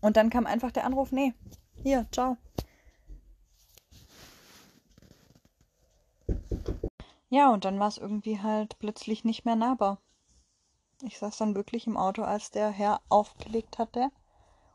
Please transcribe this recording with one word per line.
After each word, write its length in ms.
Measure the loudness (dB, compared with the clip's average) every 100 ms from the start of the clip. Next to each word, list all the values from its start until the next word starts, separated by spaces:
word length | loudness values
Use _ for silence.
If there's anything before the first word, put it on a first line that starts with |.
Und 160 | 6 6
dann 120 | 6
kam 160 | 4 0
einfach 260 | 0 -2
der 140 | -2 -2
Anruf, 260 | 0 -2
nee, 220 | 0 0 -2 -16 -20 _ -6
hier, 240 | 0 0 0
ciao. 260 | -2 -2 -2 -6 -10 -10 _ -20 _ -20 -20 -20 -20 _ _ _ -20 _ -20 -20 -20 -20 -20 -20 -20 -20 _ _ -20 -20 -20 _ -20 _ _ _ _ _ _ _ _ -4 -4 -2 -6 -4 -6 -6 _ -20 _ _
Ja, 220 | 6 6
und 140 | 6 0
dann 140 | 0
war's 180 | -2 -2
irgendwie 420 | -6 -4 -4 -4
halt 380 | 0 -2 -2 -6
plötzlich 440 | -8 -8 -6 -2
nicht 220 | -2 0 0
mehr 100 | 2
nahbar. 440 | 2 2 0 0 _ _ _ _ _ _ _ _ _ _
Ich 180 | -14 -8
saß 180 | -10 -4
dann 180 | -2 -2
wirklich 320 | -4 -6 -4
im 100 | 0
Auto, 260 | 0 -2
als 280 | -4 -4 -4
der 180 | -2 -2
Herr 320 | 0 0 0 4
aufgelegt 680 | 4 4 -8 -6 -6 -6 -6
hatte 320 | -4 0 -2 _ _ _ _ _ _